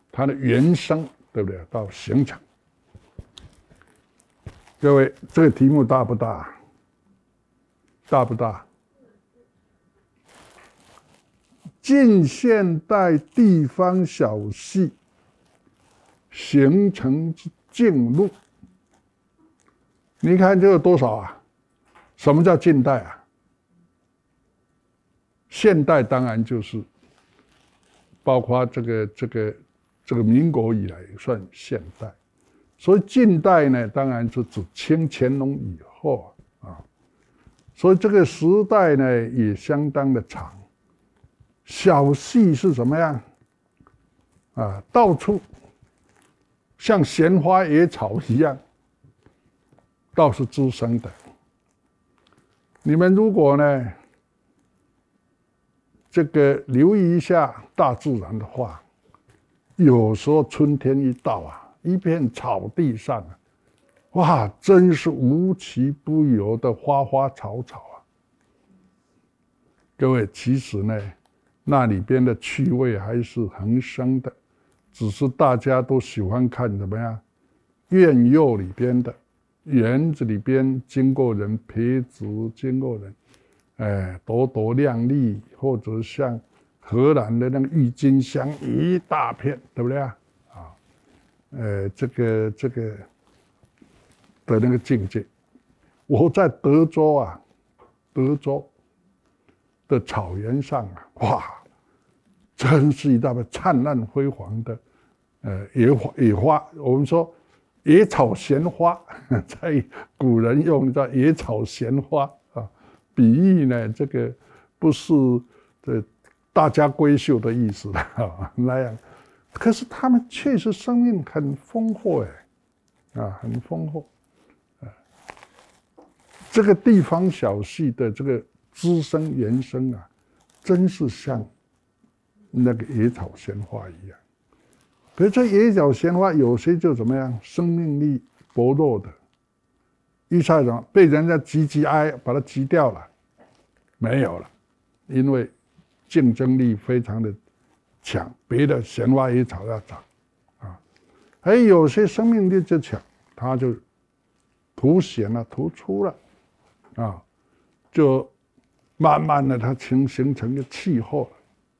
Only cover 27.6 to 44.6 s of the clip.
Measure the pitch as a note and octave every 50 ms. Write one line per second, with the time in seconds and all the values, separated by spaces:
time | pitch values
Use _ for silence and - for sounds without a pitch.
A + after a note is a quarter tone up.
27.6 | _ _ _ _ _ _ _ _ _ _ _ _ _ C#3+ C3 B2 - B2 B2 B2+
28.6 | B2+ B2 - C3+ A#2 A#2 A2+ A2 G#2+ G#2 - - C3 A2+ - A2+ G#2+ G#2+ - -
29.6 | _ _ _ _ _ _ _ _ _ - C3 A#2 A2 A2 A#2 C3+ D#3+ E3 D3 C3
30.6 | A2+ A2+ A2+ G#2 G2 F#2 E2 F#2 F#2 - G2 F#2+ - - A#2+ G2+ F#2+ F#2 _ -
31.6 | - - A#2+ G2+ D#2+ F2 - _ A2+ G2+ - _ _ _ _ _ _ _ _ _
32.6 | _ _ _ _ - F3 G3 G3+ F#3+ - - B3+ A#3+ G#3+ F3+ D#3 D3+ G3 F3+ E3
33.6 | D3 C3+ B2+ B2 A#2 G#2 - C#3 C3+ C3+ B2 A#2 A#2 A2 - B2+ A#2 - - G#2+
34.6 | F2+ - _ - - - D#3 D#3+ D#3+ C#3+ - - C3 B2+ C#3 C#3 C3+ C#3 C#3 C#3
35.6 | B2 G2 E2+ - - - _ _ - D3 C3 G2+ - - _ _ _ _ _ _
36.6 | - F#2 E2 D#2 - _ _ _ _ _ _ _ _ _ _ _ _ _ _ _
37.6 | _ _ _ - - F#3 F#3+ - - G#3+ G#3 G3 D#3+ - - - D#3+ E3+ F#3+ G#3+
38.6 | G3+ G3 A3+ G#3 F#3 D#3+ D3 C3+ C3+ B2+ B2 A#2 A#2 A#2+ B2+ B2 A2 G#2+ G2+ -
39.6 | - - D3 C#3+ D3+ C#3+ C3+ D3 C#3 C3+ B2+ A#2 - - - - - - - G2
40.6 | - _ _ _ _ _ _ _ _ _ _ _ _ _ _ _ _ _ _ _
41.6 | _ - - - - F#3+ D#3+ C#3+ C#3 C#3 C#3+ - - - - A#3+ G#3+ F3 D3 B2
42.6 | - F#3 C#3+ A#2+ A#2+ C3 D3+ E3 E3 D#3 C3+ A2+ - _ _ _ _ _ _ _
43.6 | _ _ _ _ _ _ _ _ _ _ _ _ _ _ _ _ _ _ _ B2